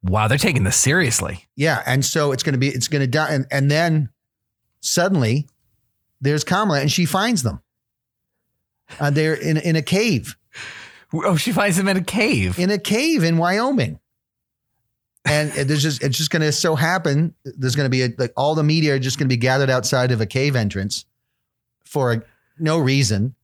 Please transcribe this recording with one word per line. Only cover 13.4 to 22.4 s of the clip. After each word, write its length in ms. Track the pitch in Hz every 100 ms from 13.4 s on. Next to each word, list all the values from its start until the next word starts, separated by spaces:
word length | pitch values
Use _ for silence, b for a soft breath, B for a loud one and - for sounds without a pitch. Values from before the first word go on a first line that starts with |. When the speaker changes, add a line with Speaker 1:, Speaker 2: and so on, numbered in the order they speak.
| 170 196 254 269 107 76 _ _ _ _ _ _ _ _ _ _ _ _ -
Speaker 2:
And 260 | 151 151
there's 300 | 143 139 151
just, 220 | 151 135
it's 120 | 143 127
just 100 | 156
gonna 220 | 175 156
so 240 | 143 170 151
happen, 580 | 160 185 170 143 165 -
there's 320 | 139 - 131 131
gonna 140 | 139
be 140 | 127
a, 60 | 127 120
like, 120 | 123 -
all 160 | 143
the 80 | 156
media 300 | 151 160 156
are 60 | 135
just 180 | 131 -
gonna 100 | 135
be 80 | 123
gathered 340 | 127 131 135
outside 400 | 127 - 135 123
of 100 | 117
a 60 | 107
cave 280 | 135 143 131
entrance 500 | 104 98 98 - - _ _ _ _ _ _ _
for 400 | _ 151 127 113 - _